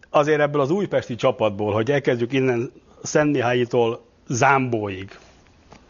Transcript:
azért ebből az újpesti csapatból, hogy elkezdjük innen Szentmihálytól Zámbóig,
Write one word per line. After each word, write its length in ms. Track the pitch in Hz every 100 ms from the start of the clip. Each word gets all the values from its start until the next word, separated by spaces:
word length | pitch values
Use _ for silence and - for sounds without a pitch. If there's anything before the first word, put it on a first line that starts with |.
| -
azért 300 | 151 147 151
ebből 220 | 147 147
az 80 | 135
újpesti 460 | 196 175 135 - 117
csapatból, 580 | 131 - 110 98 107
hogy 180 | 107 113
elkezdjük 420 | 143 143 123 117
innen 380 | 135 131 117 - - _ -
Szentmihálytól 1000 | - 156 151 139 117 123 117 127 117 120 _ _ -
Zámbóig, 920 | 123 135 139 127 113 104 92 98 - - _ _ _ _ -